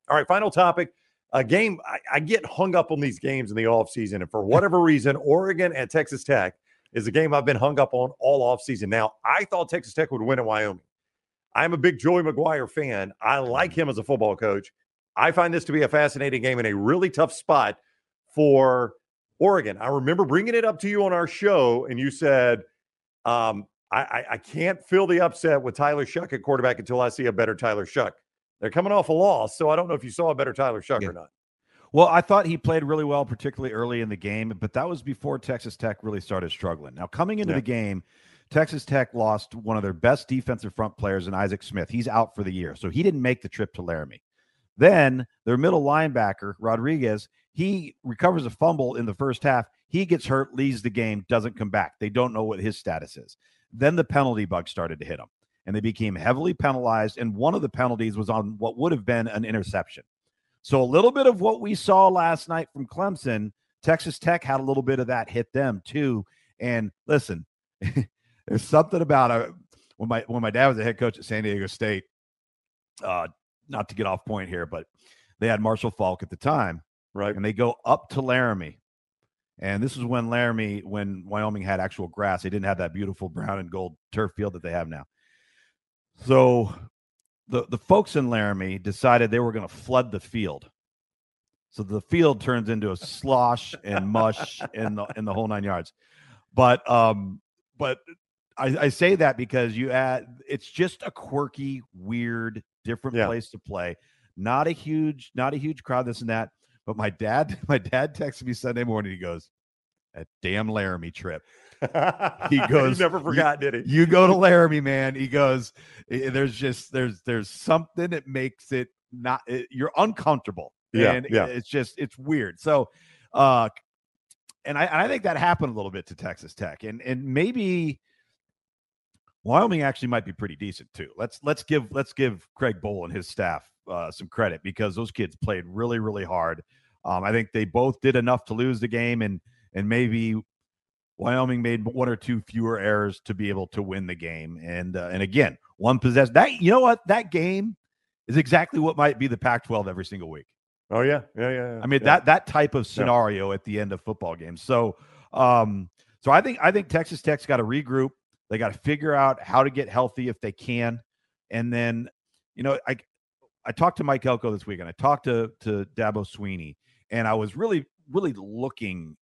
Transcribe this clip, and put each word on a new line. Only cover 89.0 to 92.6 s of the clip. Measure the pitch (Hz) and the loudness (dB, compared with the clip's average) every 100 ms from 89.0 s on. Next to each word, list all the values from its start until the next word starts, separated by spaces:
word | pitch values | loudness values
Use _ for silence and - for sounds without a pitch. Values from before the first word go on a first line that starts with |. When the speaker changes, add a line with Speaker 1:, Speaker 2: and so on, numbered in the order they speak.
| 131 120 113 | 4 6 6
Speaker 2:
they | 117 | 2
were | 120 | 0
gonna | 110 92 | -4 -8
flood | - - 127 123 | -14 -2 0 0
the | 101 | -4
field. | - 117 95 69 - _ _ _ _ _ _ _ _ _ _ | -8 -6 -6 -6 -16 _ _ _ _ _ _ _ _ _ _
So | - | -12
the | 98 104 | -8 -8
field | - 170 160 117 | -2 4 4 2
turns | - 123 | -2 -2